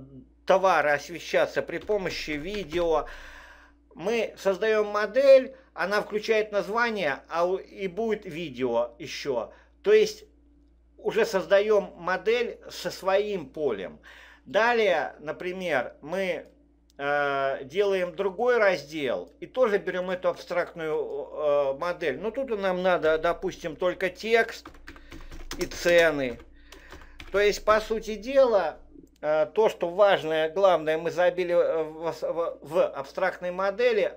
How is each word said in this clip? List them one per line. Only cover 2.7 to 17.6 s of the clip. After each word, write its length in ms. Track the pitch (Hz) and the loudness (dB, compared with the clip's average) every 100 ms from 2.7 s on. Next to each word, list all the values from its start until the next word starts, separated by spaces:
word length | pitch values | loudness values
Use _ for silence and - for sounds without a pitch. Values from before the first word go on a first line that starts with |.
| 170 170 151 - - - - - - - _ _ | -2 0 0 -2 -10 -18 -20 -20 -20 -20 _ _
Мы 400 | - 180 233 - - | -10 -4 -2 -2 -4
создаём 500 | 196 185 220 214 208 | -2 0 2 2 0
модель, 680 | 208 214 240 269 269 254 - _ | -2 -2 4 8 8 8 -8 _
она 280 | - 175 208 | -6 0 0
включает 520 | 208 208 214 220 214 | 0 -4 0 0 2
название, 640 | 202 175 226 240 214 151 131 - | -2 -2 0 0 0 -2 -2 -4
а 180 | 160 180 | -2 0
у-, 120 | 185 | -2
и 300 | - 208 190 | -6 -8 -8
будет 380 | 175 226 208 190 | -4 -2 -2 -6
видео 640 | 156 165 120 127 117 120 - | -10 -8 -4 0 0 -2 -6
ещё. 520 | 143 - 143 123 101 - _ _ | -14 -8 -4 -4 -4 -12 _ _
То 80 | 196 | 4
есть 320 | 214 208 - - _ _ _ _ _ _ _ | 6 4 -2 -18 _ _ _ _ _ _ _
уже 220 | 208 180 202 | -2 0 2
создаём 680 | 190 160 196 214 208 185 - | 0 4 4 6 2 0 -6
модель 600 | 170 185 180 240 233 - - | -4 -2 0 0 0 -8 -14
со 220 | - 180 | -10 -8
своим 560 | - 185 190 208 196 135 | -6 0 2 2 -4 -8
полем. 520 | 156 147 101 85 73 - - - - - | -2 -2 -2 -6 -12 -20 -20 -20 -20 -2
Далее, 720 | 185 226 240 202 160 131 - | 2 2 4 4 2 0 -8
например, 760 | 147 156 175 185 180 139 117 - | -10 -8 -8 -6 0 0 -2 -8
мы, 440 | 143 185 190 156 - _ _ _ _ - | -8 -4 -4 -4 -8 _ _ _ _ -6
э, 640 | 143 147 143 139 135 131 | -2 0 0 0 0 -2